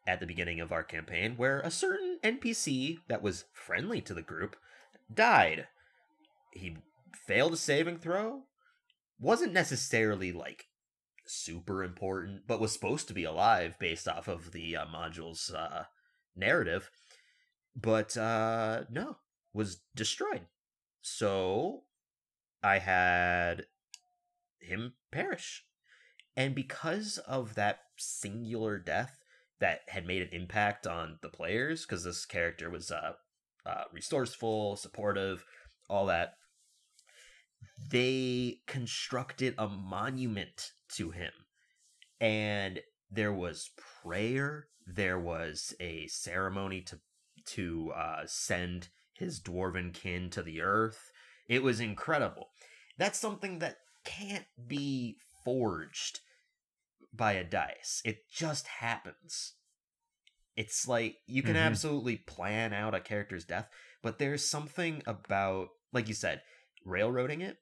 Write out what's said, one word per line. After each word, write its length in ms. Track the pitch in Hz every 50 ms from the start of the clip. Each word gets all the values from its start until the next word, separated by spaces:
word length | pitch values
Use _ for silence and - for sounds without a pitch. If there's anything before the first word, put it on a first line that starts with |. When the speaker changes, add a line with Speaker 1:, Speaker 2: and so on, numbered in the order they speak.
| _
Speaker 1:
at 140 | - 92 92
the 60 | 95
beginning 340 | 85 85 85 87 85 85 82
of 120 | 85 82 82
our 100 | 82 80
campaign 520 | - - 80 78 80 87 85 95 110 123
where 240 | 117 123 131 135 139
a 100 | - 170
certain 480 | 170 - - 381 381 392 381 359 359 330 -
N 160 | 214 233 269
P 140 | - 233 -
C 460 | - - 160 135 127 131 147 165 165 _ -
that 140 | 120 104 101
was 240 | 104 90 87 - _ _
friendly 480 | - - - - - 135 202 233 147 -
to 100 | - 92
the 80 | 85
group 360 | 80 - 80 80 90 107 - - _ - - - - - _ - _ _ 110
died. 540 | - 220 240 214 143 95 80 80 82 - - _ _ - _ _ _ _ _ _ _ _ _ _ _ _ _ -
He 240 | 92 92 90 80 78 - _ _ _ _ - - - -
failed 280 | - 98 110 135 170 165
a 20 |
saving 420 | 160 - - 143 143 165 170 170 165
throw, 420 | 170 165 175 190 214 226 262 277 262 _ _ _ _ _ _ _ _ _ _ _ _ _ _ _
wasn't 340 | 110 143 226 240 349 226 170
necessarily, 760 | 185 165 - 139 120 - - - 113 110 107 104 95 95 90 87
like, 340 | 85 67 69 - - - _ _ _ _ _ _ _ _ _ _ - _
super 600 | - - - - - 82 87 87 - 98 95 95
important, 600 | 90 87 - 101 95 95 95 82 95 98 95 - -
but 120 | 117 104
was 120 | 110 107 -
supposed 340 | - - 98 127 151 - -
to 60 | -
be 100 | 98 82
alive 520 | 78 80 82 98 113 113 95 87 82 85 -
based 300 | 98 85 80 82 - -
off 180 | 80 80 85 -
of 220 | 92 82 82 87
the, 260 | 78 87 82 82 82
uh, 80 | 80 76
module's, 640 | 78 80 80 85 82 82 82 80 82 82 82 - -
uh, 340 | 82 80 82 82 - - - - _ _ _ _ _ _ _ _ _
narrative. 560 | 90 92 107 147 - 117 85 82 98 - - _ _ _ _ - - _ _ _ _ _ _ _ _ _ _ _
But, 400 | 123 - 113 110 110 107 - -
uh, 680 | 120 110 113 117 110 110 113 113 113 113 110 110 117 - -
no, 280 | 117 143 214 311 254 - _ _ _ _ _ _ _
was 280 | 104 107 98 90 - _ _ _
destroyed. 520 | - 110 - - - 392 415 403 - 87 - _ _ _ _ _ _ _ _ _ _
So 840 | - - - - 117 104 98 95 92 92 95 110 147 190 285 269 - _ _ _ _ _ _ _ _ _ _ _ _ _ _ _ -
I 160 | 101 98 98
had 880 | 90 95 92 90 90 90 90 90 90 90 87 87 87 85 85 82 - _ _ _ _ _ - - _ _ _ _ _ _ _ _ _ _ _ _
him 340 | - 87 92 101 117 123 123 _ _ _ -
perish. 520 | 147 - 392 - - - - - - - _ _ _ _ _ - - - _ _ _ - _ _
And 180 | 131 131 139 135
because 640 | 135 131 - - - - 165 165 208 214 208 208 -
of 360 | - - 131 135 123 107 107
that 240 | 107 104 104 98 - - _ _
singular 840 | - - - - - - 104 98 113 117 110 117 113 110 110 104 98
death 380 | 90 85 76 92 120 123 - - _ _ - _ _ _ _ _
that 200 | - 92 78 - - -
had 180 | - 98 85
made 160 | 87 90 92 90
an 80 | 85 -
impact 540 | 85 90 87 - 107 104 104 104 - -
on 320 | 87 85 85 82 82 80 80 -
the 60 | -
players, 580 | - - 76 82 98 113 131 151 165 160 -
'cause 160 | - - 90 85
this 220 | 90 87 - -
character 420 | - - 90 85 85 82 - 82 85
was, 220 | 87 87 87 -
uh, 240 | 85 82 82 80 87 - _ _ _ _ _ _ _ _ _
uh, 200 | 87 90 - - - -
resourceful, 840 | 87 - - - 143 127 123 - - 117 113 110 110 107 101 101
supportive, 680 | 101 - - - - 104 104 101 98 95 98 92 87 - - - - - - _ _ _ _
all 180 | - 101 98
that, 280 | 98 87 82 85 - - _ _ _ _ _ _ _ _ _ _ _ _ _ _ _ - - - - - - _ _ _ _ - - _ - - -
they 720 | - 123 123 127 131 131 131 127 123 123 127 123 120 - _
constructed 880 | - - 139 120 113 - - - - 131 120 123 - - - 131 127 -
a 120 | - 110 104
monument 1040 | 101 95 98 92 92 95 104 120 131 131 127 123 107 101 85 - - - - - - _ _ _
to 220 | - - - 82
him. 220 | 85 92 87 - - - - _ _ _ _ _ _ _ _ _ _ _ - _ _ _
And 600 | 117 110 107 107 107 107 104 101 98 95 92 - - _ _ _ _ _
there 220 | 101 110 107 104 104
was 380 | 95 87 87 78 76 - - - - - - - - -
prayer, 640 | 87 85 95 104 117 127 135 139 143 151 151 147 _ _ _ _
there 320 | 95 92 95 101 92 92 90
was 560 | 85 85 85 82 82 80 76 76 - - - -
a 260 | 87 87 82 82 78 78
ceremony 760 | - - - - 85 92 95 95 95 98 98 98 95 92 -
to, 180 | - - 80 _ _ _ _ _ _ _ 78 78
to, 460 | - - - 92 87 85 82 80 80 78
uh, 340 | 82 80 82 80 78 78
send 640 | 78 - - - - 95 90 90 90 90 90 87 - _ _ _ _ _
his 260 | - 185 180 151 -
dwarven 540 | - - 87 90 92 92 85 92 90 87 82
kin 340 | - - 98 87 90 90 90
to 120 | 90 - 85
the 180 | 82 80 80
earth. 500 | 82 95 101 107 110 113 110 - - - - - - - - - _ -
It 140 | 117 131 131
was 160 | 131 120 107
incredible. 720 | 120 110 101 - - - 160 147 123 95 - - - - _ _ - - - - - - - -
That's 200 | 170 208 - -
something 420 | - 214 202 - - 196 180 165
that 180 | 170 143 - - _ _ _ _ _
can't 420 | - - 165 208 196 202 185 - _ _ - 120
be 520 | 120 139 143 143 143 135 131 123 117 107 - - - - - -
forged 760 | 123 127 131 123 107 90 80 78 - - - - - - - _ _ _ _ _ _ _ _ _ _ _ _ _ _ _ _ - _ -
by 200 | 110 123 107 101
a 120 | 95 90
dice. 560 | 85 95 95 76 67 - - - - - - -
It 240 | 117 110 - _ _
just 360 | - - 165 160 147 135 -
happens. 880 | - - - 117 117 117 - - 87 - _ _ 80 - - - - - _ _ _ _ _ _ _ _ _ _ _ _ _ _ - _ _ _ _ _
It's 320 | - 107 107 - - - 123
like, 280 | 123 117 117 110 - - _
you 160 | - 127 131 139
can 120 | 117 -
Speaker 2:
Mm-hmm. 120 | 160 160
Speaker 1:
absolutely 500 | 160 - 98 - 156 147 143 113 123 117
plan 560 | - - - - - 87 98 104 110 113 113 101
out 220 | 101 104 110 104
a 60 | 92
character's 440 | - - 107 104 101 - 95 90 82
death, 240 | - 85 92 110 - - - - - - _ -
but 160 | 117 113 -
there's 260 | 143 139 143 143 - -
something 540 | - 147 151 147 - - 175 165 156 147 -
about, 640 | - 110 95 - - 101 98 98 98 95 95 90 - - _ _ _ -
like 160 | 127 113 107
you 60 | 107
said, 280 | - - 90 73 - - - - - _ _ _ - _
railroading 560 | 92 92 92 104 117 127 127 127 131 151 160 180
it. 160 | 196 - _